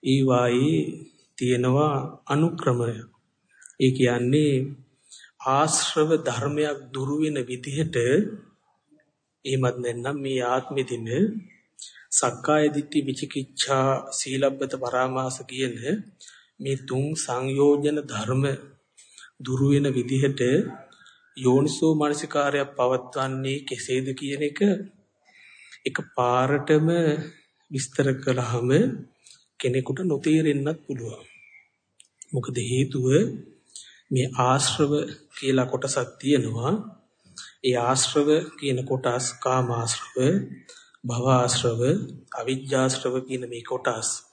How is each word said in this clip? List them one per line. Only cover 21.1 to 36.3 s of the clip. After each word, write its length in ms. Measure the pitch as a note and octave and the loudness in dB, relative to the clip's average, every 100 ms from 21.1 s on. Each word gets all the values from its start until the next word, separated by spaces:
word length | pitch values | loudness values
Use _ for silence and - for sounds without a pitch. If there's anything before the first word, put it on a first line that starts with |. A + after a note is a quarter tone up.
| _ _ - | _ _ -2
යෝනිසෝ 540 | B2+ B2+ D3+ - D#3+ | 4 4 4 2 2
මනසිකාරයක් 760 | D#3 D3 D3 D3+ - C#3+ C#3+ C#3 | 2 2 0 -2 0 2 0 -2
පවත්වන්නේ 920 | - B2+ B2+ C3 C#3+ C3+ C3 C3+ C#3 | 0 2 2 -2 -4 -4 -2 -4 -4
කෙසේද 440 | C#3 B2 - C3 C3+ | -6 -10 -2 -2 -2
කියන 300 | C3 C#3+ C#3 | -6 -6 -4
එක 160 | D3+ C#3+ G3+ F#3 - _ _ _ _ _ - - - - | -4 2 2 2 -4 _ _ _ _ _ -20 -20 -20 -10
එක 160 | - C3+ - | -8 -8 -8
පාරටම 800 | - B2 B2 C3 C#3+ C#3+ D#3 D#3+ E3+ E3 D3+ - - _ _ _ | -2 2 2 2 0 2 2 4 2 2 0 -6 -16 _ _ _
විස්තර 360 | C3+ - - C3+ C3 | -8 -6 -2 0 0
කළාම 540 | - B2 A#2+ A#2+ B2 C#3+ B3+ - - _ _ - _ _ | -2 -2 -2 -2 2 4 2 -2 -12 _ _ -20 _ _
කෙනෙකුට 440 | C3 B2+ B2+ C3+ | -2 -2 -2 -4
නොතේරෙන්නත් 760 | F#3 C#3 D#3+ D#3 D#3 C#3 C#3 D#3 | -2 0 2 4 4 0 -2 -4
පුළුවන්. 460 | - C3 A2+ - - - - - _ _ _ _ _ _ - | -8 -8 -8 -12 -18 -20 -20 -20 _ _ _ _ _ _ -6
මොකද 320 | C#3+ C3 B2 | -6 -4 -6
හේතුව 480 | G#2+ B2+ C3 C#3 B2+ C#3+ A3+ - - - _ - - - _ | -2 0 0 0 2 4 2 -4 -14 -20 _ -20 -20 -20 _
මේ 200 | C3 C3 C3 | -2 -2 2
ආශ්‍රව 520 | B2 C3+ C#3 - C#3+ D3 C#3+ - _ | 4 4 2 0 2 2 -2 -10 _
කියලා 380 | - C3+ C3 B2+ | -6 0 2 2
කොටසක් 420 | C3 C3+ C3+ A#2+ | -2 -2 -2 -4
තියෙනවා. 600 | - C3+ | -6 0